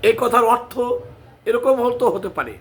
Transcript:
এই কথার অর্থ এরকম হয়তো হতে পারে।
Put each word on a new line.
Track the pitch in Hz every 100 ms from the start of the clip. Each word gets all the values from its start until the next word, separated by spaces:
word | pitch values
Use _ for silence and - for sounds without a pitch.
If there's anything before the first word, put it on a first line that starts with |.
এই | 202 226
কথার | 240 233
অর্থ | 226 240 - 262 240 247 - - - - -
এরকম | 233 254 262
হয়তো | 247 240 247
হতে | 190 190
পারে। | 160 131 101